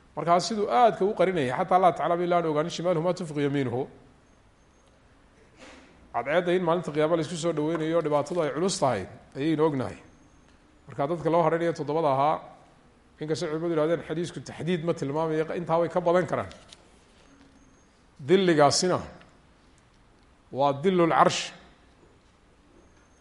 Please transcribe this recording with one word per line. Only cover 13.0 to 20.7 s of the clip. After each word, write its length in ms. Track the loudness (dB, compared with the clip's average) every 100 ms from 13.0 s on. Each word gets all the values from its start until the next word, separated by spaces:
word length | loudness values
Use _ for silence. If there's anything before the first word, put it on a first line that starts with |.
| _ -10
inkastoo 280 | -6 -4 -4
culimadu 240 | -4 -2
yidhahdeen 280 | 0 0 0 -4
xadiisku 320 | -6 -6 -8
taxdiid 440 | -14 -8 -4 -2
ma 100 | -2
tilmaamayo, 500 | -4 -2 -2 -2 -2 -2 -4
intaa 200 | 0 0
way 80 | 2
ka 120 | 0
badan 260 | 2 2 2
karaan. 220 | -4 -6 -12 -20 -20 -20 -20 _ _ -20 -20 -20 -20 -20 _ _ _ _ -8
Dilligaasina 800 | 2 4 4 6 6 4 0 -2 -4 -18 -20 -20 _ _ _ _ _ _ _ _ _ _ -10
waa 200 | -2 0